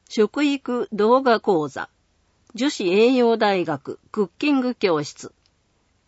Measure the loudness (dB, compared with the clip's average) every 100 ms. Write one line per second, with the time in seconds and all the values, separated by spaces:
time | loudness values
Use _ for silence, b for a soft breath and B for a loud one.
0 | _ -2 0 0 -2 -2 -4 -6 -6 -2
1 | 2 4 4 0 2 0 -2 -8 -14 _
2 | _ _ _ _ _ -6 -4 -2 0 2
3 | 4 4 2 2 0 0 -2 -6 -8 -14
4 | _ -6 -6 -2 0 0 0 -2 0 0
5 | -4 -12 -20 -20 _ _ _ _ _ _